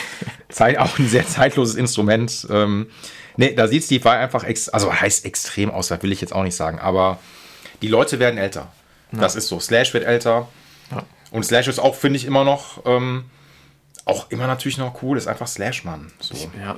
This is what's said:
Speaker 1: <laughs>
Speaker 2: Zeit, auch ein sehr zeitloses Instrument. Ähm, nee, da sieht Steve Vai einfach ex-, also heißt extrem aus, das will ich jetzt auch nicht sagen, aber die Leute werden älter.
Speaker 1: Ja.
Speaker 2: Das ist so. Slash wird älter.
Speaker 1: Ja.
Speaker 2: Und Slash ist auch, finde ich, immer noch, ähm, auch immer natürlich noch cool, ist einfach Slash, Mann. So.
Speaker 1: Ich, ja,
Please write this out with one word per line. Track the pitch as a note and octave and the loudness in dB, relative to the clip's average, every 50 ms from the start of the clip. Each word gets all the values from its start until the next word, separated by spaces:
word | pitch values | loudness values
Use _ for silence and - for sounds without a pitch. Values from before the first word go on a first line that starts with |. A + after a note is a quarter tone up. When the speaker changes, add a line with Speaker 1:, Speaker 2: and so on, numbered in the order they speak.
| - - | -4 -6
Speaker 1:
<laughs> | - - - - - - - - | -12 -12 -12 -14 -14 -16 -18 -10
Speaker 2:
Zeit, | - - A2+ B2 C#3+ - | 0 2 4 4 4 4
auch | - - - | 0 0 2
ein | - C3 | 2 2
sehr | A2+ A2 B2 - | 4 4 2 2
zeitloses | - - - C3+ C#3 C#3 C#3+ B2 A2+ G#2+ | 0 0 2 2 2 4 2 0 0 0
Instrument. | - B2+ A#2+ - A2 G#2 G#2 A2 A2+ A#2+ A#2+ - - - - | 0 -2 0 0 2 2 4 4 2 2 -2 -4 -8 -6 0
Ähm, | G#2 G#2 G#2 G#2 G2+ G2+ A2+ - - - - - - - - - - | 2 2 2 2 0 -2 -4 -6 -12 -18 -20 -20 -20 -20 -20 -8 0
nee, | - B2+ C3+ A2+ | 2 2 2 4
da | A#2+ A2 | 4 4
sieht | G#2+ B2+ D#3+ D3+ | 4 2 0 2
Steve | - C#3 B2 - | 0 0 4 4
Vai | A2+ A#2+ | 4 4
einfach | A2+ B2+ - - A#2+ - | 4 2 -2 -2 -4 -4
ex-, | A#2 A2+ - - - | -4 -4 -4 -4 -2
also | - G#2+ G2+ F#2+ | 0 0 2 2
heißt | - - G2+ G#2 - - - | 2 2 2 2 0 0 -2
extrem | G2 - - - - - G2+ G2+ G#2 | -4 -6 -6 -8 -6 -4 -2 -2 -2
aus, | - G2 F#2 - | -2 -4 -4 -4
das | F#2+ F2+ | -4 -2
will | - G2 | -2 -2
ich | G2 - | -2 -2
jetzt | F2+ - - | -4 -4 -2
auch | G2 F#2+ | -2 -2
nicht | F#2 F2+ | -2 -2
sagen, | - D#2+ D#2+ E2 - | -2 -4 -4 -4 -2
aber | - F#2+ F#2 F#2+ F#2 F#2+ F2+ F2+ - - - - - - - - - - - - A2+ | -2 0 2 4 4 2 0 -2 -8 -18 -20 -20 -20 -20 -20 -20 -20 -20 -12 -8 -2
die | A2 | 2
Leute | A2+ A#2 C#3 - C#3+ | 4 4 4 2 2
werden | A#2+ B2 A#2+ A#2 G#2 | 2 2 2 2 0
älter. | G2 G2 - D2 C#2 - - _ _ _ _ _ _ _ | -2 -2 -4 -6 -12 -14 -18 _ _ _ _ _ _ _
Speaker 1:
Ja. | A2+ A2 | -2 0
Speaker 2:
Das | A2 A2 - | 0 0 0
ist | A2+ A2 | -2 -4
so. | - F2+ E2+ | -4 -4 -6
Slash | - - A2+ A#2 B2+ - - | -2 2 2 4 4 2 0
wird | A#2 - | 0 2
älter. | A#2+ A#2+ A#2+ - A#2+ A2+ A#2+ A#2+ - - - - - - - - - | 2 2 2 2 2 2 2 0 -4 -12 -20 -20 -20 -20 -20 -16 -12
Speaker 1:
Ja. | - - - - _ _ _ - | -10 -10 -10 -12 _ _ _ -8
Speaker 2:
Und | - A2+ A2 | -6 -4 0
Slash | - A#2 A#2+ B2 | 2 2 2 2
ist | C3+ B2+ C3 | 2 0 2
auch, | C3 C3+ - | 2 2 2
finde | - - C#3 C#3 | 2 2 0 0
ich, | C3 A#2+ | 0 0
immer | C3+ C3+ C#3 C#3 | 0 2 4 4
noch, | C#3 C#3 C#3 - - - - - | 4 2 0 -2 -10 -18 -4 0
ähm, | B2 B2 B2 B2+ B2+ B2+ C3 B2+ - - _ - - - - - _ _ _ _ _ - - - | 2 2 2 2 0 -4 -6 -8 -12 -18 _ -20 -20 -20 -20 -20 _ _ _ _ _ -20 -6 -4
auch | - - - - - | -2 -2 -2 -4 -6
immer | A#2 A#2 B2+ | -6 -2 -2
natürlich | C3 C3 B2+ - C#3 B2+ | -2 -2 -2 -4 -4 -4
noch | C3+ C3 B2 B2 - C3 | -4 -6 -6 -6 -6 -4
cool, | C3 C#3+ | -2 -2
ist | A#2 F#2 | -2 -2
einfach | - - - B2 | -4 -4 -6 -6
Slash, | - - - G2 B2 B2+ - - | -8 -6 -6 -4 -4 -4 -6 -8
Mann. | F2 D#2+ D2+ D2 - - - | -10 -10 -10 -14 -18 -16 -14
So. | - - - | -14 -12 -10
Speaker 1:
Ich, | - D#2 E2+ - - | -12 -12 -12 -12 -10
ja, | G2 G2 - | -10 -10 -10